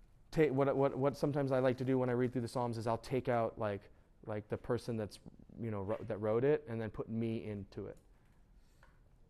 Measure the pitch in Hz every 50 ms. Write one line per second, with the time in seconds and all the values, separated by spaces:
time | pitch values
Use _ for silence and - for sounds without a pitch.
0 | - - - - - - - 165 156 143 127 135 139 139 127 135 135 139 - 127
1 | 131 143 135 - - 147 135 147 139 135 135 131 127 131 123 131 135 127 131 131
2 | 127 123 120 120 127 123 120 131 117 113 - 131 120 120 117 113 107 113 113 113
3 | - - 139 127 120 - 120 117 113 113 - - 117 104 101 101 - - - -
4 | - - - - - - 107 107 101 - 113 107 - - 123 113 - - 117 110
5 | 107 98 - - - - - - - - - - 107 113 107 101 98 95 110 -
6 | - 110 110 98 107 107 110 120 123 143 151 147 - 117 117 113 110 107 - -
7 | - - 113 113 117 113 113 113 76 107 104 104 95 - - - 98 101 - -
8 | - - - - - - - - - - - - - - - - - - - -
9 | - - - - - -